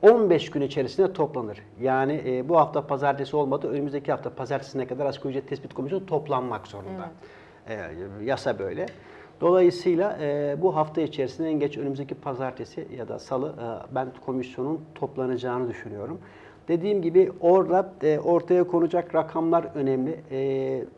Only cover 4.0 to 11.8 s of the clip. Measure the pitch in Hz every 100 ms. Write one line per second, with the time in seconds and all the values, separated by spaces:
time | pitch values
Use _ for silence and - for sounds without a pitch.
4 | 139 131 - - 123 139 135 135 127 127
5 | 143 135 139 135 131 139 135 - 139 190
6 | 185 156 - 135 127 110 - 101 - 190
7 | - 165 - - - - - 107 85 78
8 | 98 101 107 127 139 104 95 90 180 -
9 | - - - - 165 185 180 175 185 170
10 | 202 - 151 143 147 147 185 160 156 160
11 | 156 - 127 - 160 151 143 143